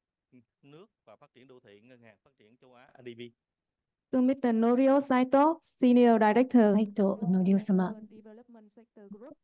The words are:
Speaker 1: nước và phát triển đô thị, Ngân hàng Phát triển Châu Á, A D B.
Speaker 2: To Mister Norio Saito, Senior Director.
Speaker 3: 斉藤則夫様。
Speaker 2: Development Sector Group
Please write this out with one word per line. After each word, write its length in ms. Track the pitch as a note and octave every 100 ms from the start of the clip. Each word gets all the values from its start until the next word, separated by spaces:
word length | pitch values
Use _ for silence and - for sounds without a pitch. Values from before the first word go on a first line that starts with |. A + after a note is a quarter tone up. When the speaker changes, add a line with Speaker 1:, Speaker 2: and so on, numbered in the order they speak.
| _ _ _ B2+ A#2 _
Speaker 1:
nước 240 | C#3 D3 G#3+ _ _
và 100 | G#2
phát 160 | D3
triển 140 | B2 C3+
đô 140 | B2+
thị, 200 | A#2+ G2+
Ngân 220 | A#2 B2+
hàng 140 | A#2 G2+
Phát 60 | _ _
triển 180 | G#2+ B2
Châu 180 | C3
Á, 140 | B2 C3
A 100 | -
D 40 | B2 A#2
B. 20 | A#2+ _ _ _ _ _ _ _ _
Speaker 2:
To 100 | B3+
Mister 340 | B3+ C4+ B3
Norio 460 | A3+ A3+ B3 C4+ C#4
Saito, 600 | C#4 B3+ B3+ C4+ D4 E4
Senior 560 | - - B3+ B3 A#3+ A3+
Director. 560 | G#3+ G#3+ B3+ B3 G#3
Speaker 3:
斉 120 | G3+ G#3
藤 320 | - G3 G3
則 240 | F3 F#3
夫 140 | F#3 G3
様。 360 | G#3 F#3 F3+ G#3+ G#3+
Speaker 2:
Development 600 | G#3+ G#3+ G#3+ B3 A3+ G#3+
Sector 320 | A#3 A#3 _ G3+
Group 280 | G#3 B3+ D#4